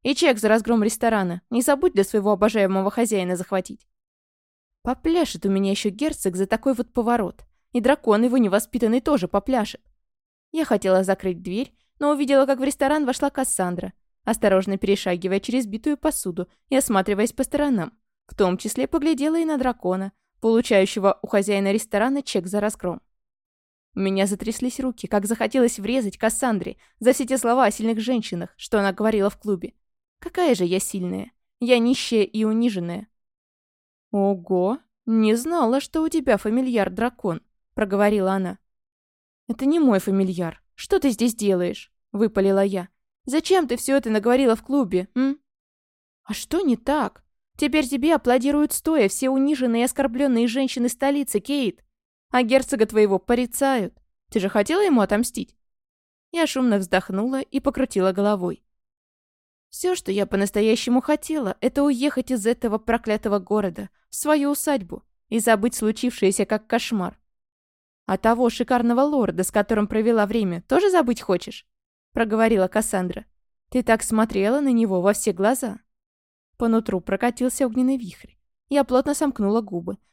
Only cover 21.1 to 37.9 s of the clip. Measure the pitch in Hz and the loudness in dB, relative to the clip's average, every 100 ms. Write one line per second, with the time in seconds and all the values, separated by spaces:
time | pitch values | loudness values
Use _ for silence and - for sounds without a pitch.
21.1 | - - 208 202 202 196 208 - 202 233 | 0 0 0 2 0 2 0 0 0 0
22.1 | 277 - 202 180 208 208 - 180 170 _ | -2 -2 -4 -2 -2 -2 -4 -8 -8 _
23.1 | _ _ _ _ _ _ _ _ - 196 | _ _ _ _ _ _ _ _ -6 -2
24.1 | 190 196 202 220 - 247 - 262 240 196 | 0 0 -2 -6 -4 -6 -4 -6 -6 -2
25.1 | 208 202 220 220 269 240 - 202 262 208 | -2 0 -2 0 2 2 0 -4 -2 -2
26.1 | - 220 - 262 208 - - _ - 233 | -2 -2 0 -2 -2 -4 -12 _ -2 2
27.1 | 269 247 262 233 247 233 - 220 226 220 | 2 2 -2 0 2 2 2 -2 -2 -2
28.1 | 247 214 175 180 _ - 220 196 185 214 | -2 -4 -8 -10 _ -2 0 0 0 0
29.1 | 214 196 - 208 190 - - _ _ _ | 2 0 -2 -6 -6 -6 -16 _ _ _
30.1 | _ 349 - 349 208 175 185 - 196 180 | _ -10 0 2 2 2 -2 -4 -6 -6
31.1 | 190 196 _ _ - 240 247 233 262 - | -8 -10 _ _ -6 2 2 4 0 0
32.1 | 226 196 220 220 220 240 196 170 175 214 | 0 0 0 -2 0 0 -2 -6 -8 -14
33.1 | _ _ _ _ _ _ _ _ _ _ | _ _ _ _ _ _ _ _ _ _
34.1 | 202 196 190 170 185 185 254 _ _ - | 0 0 0 0 0 0 -2 _ _ 0
35.1 | 226 214 233 277 339 233 262 - 320 320 | 2 4 2 0 0 2 0 -2 -2 -2
36.1 | 330 269 208 214 233 262 233 190 180 233 | -2 0 0 0 -2 0 0 -2 -2 -4
37.1 | - 202 165 _ _ _ - 214 | -4 -6 -6 _ _ _ -6 -2